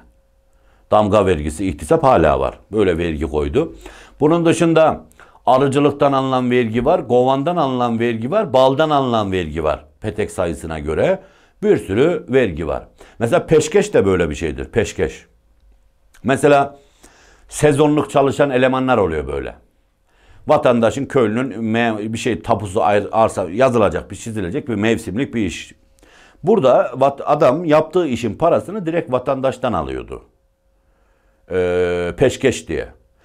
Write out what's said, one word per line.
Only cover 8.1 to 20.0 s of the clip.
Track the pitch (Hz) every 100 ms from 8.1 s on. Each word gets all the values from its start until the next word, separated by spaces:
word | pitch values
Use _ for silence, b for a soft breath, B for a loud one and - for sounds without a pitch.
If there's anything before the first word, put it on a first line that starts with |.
| 113 117
var, | 196 208
baldan | 127 131 135 160
alınan | 147 135 117 104
vergi | 92 82 76
var. | 76 73 - _
Petek | 110 104 104
sayısına | - 87 85 80 80
göre | 73 78 135 190 b b b b
bir | 208 165
sürü | 90 98 151 175 -
vergi | 127 117 78 80
var. | 65 - _ B B
Mesela | 117 147 -
peşkeş | 160 - 202 -
de | 139 98
böyle | 92 82
bir | 76
şeydir. | 80 67 67
Peşkeş. | - - - 85 - - _ _ _ _ _ _ _ _ _
Mesela | - 135 147 143 139 - b b b b b b b
sezonluk | - 151 139 151 151 135
çalışan | 143 139 123 143
elemanlar | 127 131 131 131 123
oluyor | 92 78 69
böyle. | 69 62 57 _ _ _ _